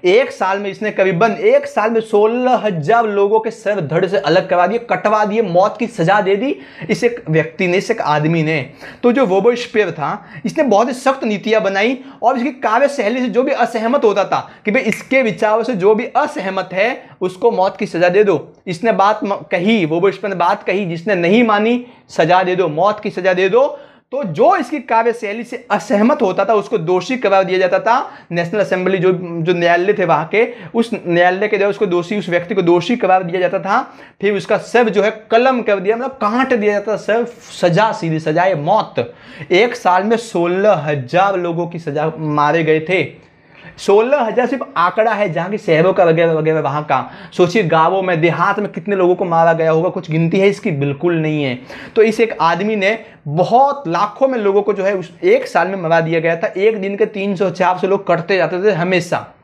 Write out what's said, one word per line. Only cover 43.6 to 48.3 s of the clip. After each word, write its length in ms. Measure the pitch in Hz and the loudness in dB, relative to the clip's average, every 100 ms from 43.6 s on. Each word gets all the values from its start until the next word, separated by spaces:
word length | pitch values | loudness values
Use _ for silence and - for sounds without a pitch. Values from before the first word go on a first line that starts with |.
| 170 - | -20 -8
सोलह 420 | - 202 233 294 | 2 2 4 0
हजार 260 | 226 208 247 | 0 0 -2
सिर्फ 260 | 269 233 160 | -4 -6 0
आंकड़ा 360 | 175 180 220 | 0 2 0
है 160 | 208 208 | 0 -2
जहाँ 200 | 165 175 | -2 -4
की 80 | 208 | -6
शहरों 340 | - 156 180 | 0 2 2
का 120 | 190 | 4
वगैरह 280 | 170 165 165 | 4 4 2
वगैरह 280 | 160 156 160 | 2 0 0
वहाँ 220 | 143 147 | -2 -4
का। 260 | 151 135 123 - - | -2 -2 -2 -14 -14
सोचिए 300 | - 175 220 | 0 0 2
गाँवों 380 | 170 160 165 190 | 2 2 2 2
में, 180 | 185 175 | 0 0
देहात 380 | 165 | 0